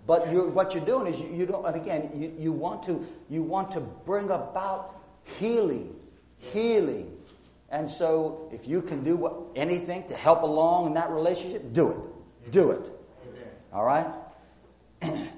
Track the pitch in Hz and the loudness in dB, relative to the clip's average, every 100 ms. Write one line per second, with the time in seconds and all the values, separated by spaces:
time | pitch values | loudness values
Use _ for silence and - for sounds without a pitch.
0 | - 170 156 180 170 190 190 175 156 254 | 2 4 4 2 2 2 2 0 0 0
1 | 185 156 160 170 180 190 170 165 160 156 | 0 -4 -6 -4 -2 -2 -2 -4 -2 -4
2 | 151 147 165 160 160 143 170 - 185 165 | -4 -6 -8 -4 -4 -2 -4 -6 -4 -4
3 | - - - 160 160 190 190 170 127 - | -6 -14 -8 -4 -2 -2 -2 -6 -8 -12
4 | - 202 196 175 - 185 196 190 - - | -4 -2 0 -2 -2 -4 -4 -4 -8 -16
5 | - - - - 214 233 180 123 - - | -20 -20 -18 -4 0 2 2 0 -6 -14
6 | - - _ _ - 208 233 220 156 107 | -20 -20 _ _ -8 -2 4 4 2 -2
7 | 87 - - - - _ - 147 160 - | -8 -16 -20 -20 -20 _ -8 -6 -6 -2
8 | 165 160 156 - - 107 117 175 - 143 | 2 2 2 -4 -12 -14 -4 -2 -2 -4
9 | 143 175 - - - 127 160 175 175 180 | 0 2 0 -4 -8 -2 0 0 -2 -8
10 | - 127 151 165 160 151 165 175 165 160 | -8 0 6 6 6 4 4 4 4 0
11 | 170 160 170 185 185 - 123 127 131 - | 0 2 2 0 -4 -8 -2 4 4 4
12 | - - - - 117 180 151 - - - | -8 -14 -20 -20 2 6 6 4 -4 -14
13 | - - - - - - - 98 117 151 | -20 -20 -18 -16 -18 -20 -10 0 2 4
14 | 165 - - - - - - _ _ - | 2 -6 -14 -20 -20 -20 -20 _ _ -8
15 | 160 151 - | -6 -6 -8